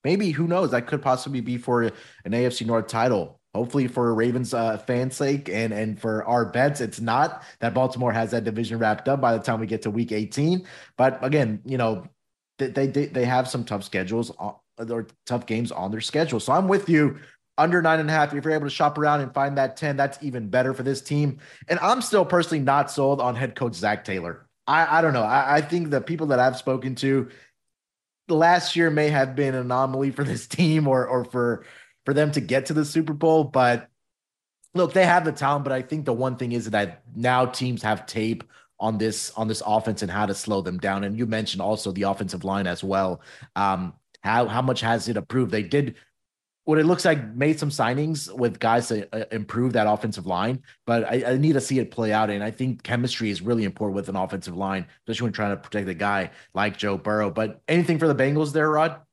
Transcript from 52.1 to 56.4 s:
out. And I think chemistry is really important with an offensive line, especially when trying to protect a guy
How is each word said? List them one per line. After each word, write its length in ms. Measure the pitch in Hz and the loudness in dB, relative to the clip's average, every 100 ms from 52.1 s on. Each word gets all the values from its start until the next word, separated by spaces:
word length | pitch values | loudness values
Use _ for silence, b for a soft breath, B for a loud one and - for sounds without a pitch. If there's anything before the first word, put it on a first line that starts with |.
out. 200 | 107 107 | 2 2
And 120 | 101 | 0
I 80 | 104 | -6
think 320 | 113 131 120 | -4 -4 -4
chemistry 460 | - 120 127 - 110 | -4 -2 -2 -2 -4
is 140 | 92 | -2
really 220 | 98 120 | -2 0
important 320 | 101 - 104 98 | 0 -2 -4 -4
with 120 | 98 | -4
an 80 | 95 | -4
offensive 400 | 92 95 90 90 | -4 -6 -10 -6
line, 300 | 98 95 87 b | -4 -4 -8 b
especially 260 | - 113 120 | -8 -4 -4
when 60 | |
trying 160 | - 104 | -2 -4
to 80 | 98 | -4
protect 320 | - 104 95 | -6 -6 -4
a 40 | |
guy 360 | 87 101 101 90 B | -2 0 0 -4 B